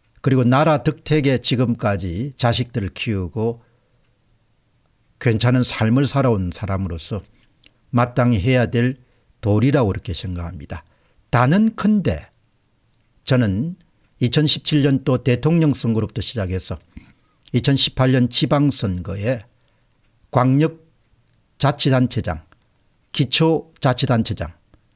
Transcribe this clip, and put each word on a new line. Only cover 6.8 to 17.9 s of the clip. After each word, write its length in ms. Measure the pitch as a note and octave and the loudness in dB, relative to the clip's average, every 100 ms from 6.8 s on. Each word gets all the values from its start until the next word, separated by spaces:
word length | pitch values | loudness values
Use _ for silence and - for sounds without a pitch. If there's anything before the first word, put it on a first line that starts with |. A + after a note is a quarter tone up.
| F#2 E2+ - G2+ - _ _ _ _ _ - | -4 -8 -10 -10 -12 _ _ _ _ _ -4
마땅히 480 | B2 B2 C3 A#2+ A2 | 0 0 2 2 2
해야 280 | B2+ B2+ A2+ | 2 2 2
될 320 | A#2 B2 - _ _ _ - | 0 -2 -4 _ _ _ -6
도리라고 480 | G2+ G#2+ C3 C#3+ G#2 | 0 2 4 2 0
그렇게 260 | F#2 - | -2 -6
생각합니다. 720 | E2+ F#2+ F2 E2+ F2+ C#2+ E2 - _ _ _ - | -8 -8 -8 -8 -12 -14 -16 -16 _ _ _ -2
단언컨대 1000 | A#2 B2+ F#3+ A3 - G#3 G#3 - D#2+ - _ _ _ _ _ _ _ _ _ | 2 4 4 2 0 0 0 0 -6 -10 _ _ _ _ _ _ _ _ _
저는 500 | - B2+ A2 F#2+ E3 F#3 _ _ _ - | -2 0 2 0 -4 -8 _ _ _ -4
이천십칠 640 | B2 D#3 D3+ - - D3+ | 0 2 2 0 0 2
년 200 | C#3 C3 | 2 2
또 220 | C#3 B2+ | 0 -2
대통령 500 | - A#2+ D#3 E3+ D#3 | 0 0 2 2 2
선거로부터 480 | B2+ A#2+ A2 G#2 - | 0 0 -2 -2 -6
시작해서 560 | - A2+ F2+ F#2 - E2+ _ - - _ _ _ - | -6 -4 -4 -4 -6 -12 _ -20 -20 _ _ _ -4
이천십팔 600 | A#2+ C#3+ C3+ - | 0 2 2 0